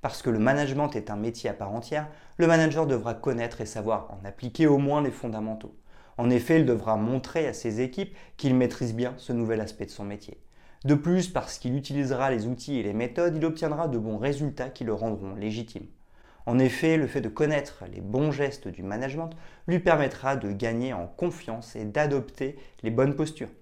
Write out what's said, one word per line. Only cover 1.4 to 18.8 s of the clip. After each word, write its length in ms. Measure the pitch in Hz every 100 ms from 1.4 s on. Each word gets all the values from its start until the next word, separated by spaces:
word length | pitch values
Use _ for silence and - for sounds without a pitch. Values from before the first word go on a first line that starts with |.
| 117
à 40 |
part 200 | 98 101
entière, 340 | 110 117 151 151 - - -
le 100 | 165
manager 400 | 165 160 151 151
devra 260 | 127 107
connaître 480 | 113 - 120 117 -
et 40 | 110
savoir 440 | 117 104 104 -
en 140 | 95 98
appliquer 420 | - 123 113 156
au 100 | 143
moins 240 | 139 147
les 100 | 143
fondamentaux. 640 | - 120 110 107 110 - - - - - -
En 120 | 123
effet, 300 | 123 123 160
il 60 | 139
devra 300 | 117 104 107
montrer 520 | 107 131 - 170 147
à 60 |
ses 280 | 110 117 107
équipes 340 | 127 127 190 - - -
qu'il 180 | 139 127
maîtrise 380 | 123 - 123
bien 220 | 113 123 123
ce 160 | -
nouvel 280 | 120 113 110
aspect 240 | 104 - 101
de 60 |
son 140 | - 101
métier. 340 | 107 - - - - - - 135
De 100 | 143
plus, 340 | 151 180 180
parce 280 | 131 - -
qu'il 180 | 127 135
utilisera 540 | 135 139 135 127 135
les 160 | 123 113
outils 320 | 127 - 139
et 40 |
les 100 | 104
méthodes, 420 | 104 120 120 175 156
il 100 | 160
obtiendra 420 | 160 160 151 165
de 100 | 120
bons 200 | 110 107
résultats 520 | 127 139 147 - 127
qui 140 | -
le 100 | 120
rendront 420 | 104 113 101 95 101
légitime. 520 | 104 107 113 - - - _ - - _ -
En 140 | 120
effet, 380 | 131 127 160 160
le 100 | 139
fait 140 | 143
de 80 | 113
connaître 540 | - 151 151 139 - 92
les 80 | 95
bons 300 | 95 120 151
gestes 360 | 135 139 - -
du 160 | 87